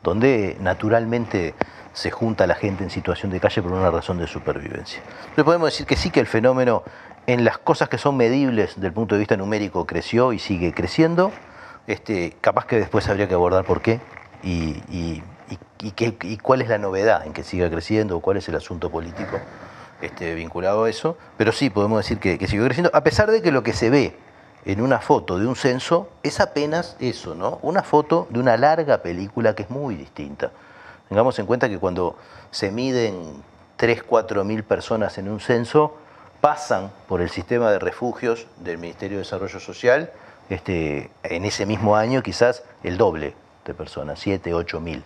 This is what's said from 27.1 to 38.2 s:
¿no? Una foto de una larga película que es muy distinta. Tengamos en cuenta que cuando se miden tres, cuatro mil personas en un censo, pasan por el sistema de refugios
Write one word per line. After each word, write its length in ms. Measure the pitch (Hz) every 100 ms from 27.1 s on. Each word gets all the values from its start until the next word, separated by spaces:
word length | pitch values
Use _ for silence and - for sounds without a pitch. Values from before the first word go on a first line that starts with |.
| - 92
¿no? 240 | 82 101 -
Una 200 | 135 190
foto 440 | - 147 147 165 175
de 100 | 117
una 160 | 127 113
larga 420 | 139 165 147 113
película 560 | 85 87 101 - 110
que 80 | 104
es 80 | 95
muy 240 | 131 143
distinta. 560 | 90 67 - 71 71 - - - - - - _
Tengamos 300 | 98 127 120
en 80 | 101
cuenta 220 | 120 127
que 100 | 95
cuando 380 | 92 90 87 - - - -
se 200 | - 98
miden 720 | 110 131 127 110 92 80 71 - - _ -
tres, 260 | 117 113
cuatro 420 | - 113 - 104
mil 200 | 98 110
personas 520 | 107 92 - 113 98 -
en 120 | 98
un 120 | 107
censo, 560 | - 117 117 151 151 - - - - -
pasan 500 | 151 147 - 104 98 - -
por 140 | 92
el 80 | 87
sistema 400 | - - 120 113
de 80 | 98
refugios 680 | 87 - 123 -